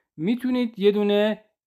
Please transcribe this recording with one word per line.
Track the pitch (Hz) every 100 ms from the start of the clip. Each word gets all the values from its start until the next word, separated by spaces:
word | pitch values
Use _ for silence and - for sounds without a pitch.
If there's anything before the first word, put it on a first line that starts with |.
| _ -
می‌تونید | 175 240 254 254 233 208
یه | 202
دونه | 208 208 208 214 214 _ _